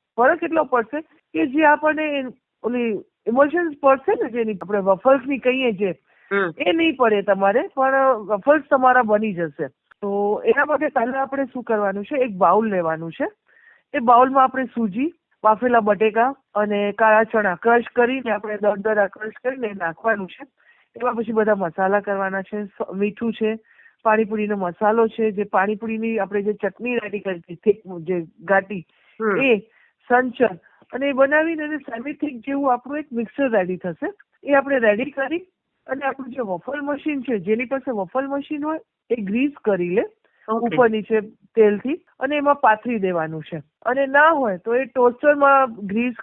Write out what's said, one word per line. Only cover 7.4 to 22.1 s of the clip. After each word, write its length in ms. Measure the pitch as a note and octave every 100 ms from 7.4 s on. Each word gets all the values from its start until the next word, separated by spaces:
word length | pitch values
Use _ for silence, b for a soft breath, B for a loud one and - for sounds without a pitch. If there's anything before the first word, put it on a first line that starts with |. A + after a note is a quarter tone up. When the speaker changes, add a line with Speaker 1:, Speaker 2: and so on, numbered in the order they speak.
| G3 A3+ G4 C#4
Speaker 1:
પણ 200 | C4 C4+ C4+ A3+
વોફલ્સ 460 | G3 G#3 C4+ D4+ -
તમારા 320 | C#4 B3+ B3+
બની 320 | A3 G#3 A3
જશે. 340 | F3 D#3+ D3 C#3 _ _ _
તો 400 | G3+ G3+ G3+ G#3 -
એના 200 | B3 D4
માટે 220 | C#4 D4+
પહેલા 340 | C4+ A#3+ C4+
આપણે 240 | C4+ C#4 C#4
શું 180 | B3+
કરવાનું 420 | A3+ A3 G3+ G3 G3+
છે, 120 | D4
એક 140 | B3
બાઉલ 380 | F#3 F3+ G3+ A3
લેવાનું 420 | F#3+ E3 D#3+ E3
છે. 160 | - D#4+ - _ b b b b
એ 60 | C#4
બાઉલમાં 440 | A#3+ A#3+ C4 C4+
આપણે 220 | C4 B3+ C4
સૂજી, 480 | A#3 A3 G3+ D#4 - _ _
બાફેલા 360 | G#3+ G#3 B3+ A#3+
બટેકા 560 | G#3+ G3 A3 A3 B3 C#4 _ G#3
અને 360 | G#3 G3+ G3+
કાળા 320 | G3+ A3 G#3+
ચણા 320 | A3+ A3+ G3+ E3+
ક્રશ 280 | A3+ A#3+ A3+ -
કરીને 360 | A#3+ C4 A3+
આપણે 260 | G#3+ G#3 G#3
દરદરા 500 | G3+ G3+ G#3+ G#3 G3
ક્રશ 240 | - G#3+ -
કરીને 300 | B3+ C4+ A3+
નાખવાનું 540 | G3 E3+ D#3+ A3+ G3+ F#3
છે. 180 | - C#4 _ b b b A#3
એમાં 200 | B3 A3+
પછી 160 | A3+
બધા 240 | A3 G#3+ G3+
મસાલા 440 | F3 F3 F#3+ G3+
કરવાના 420 | G3+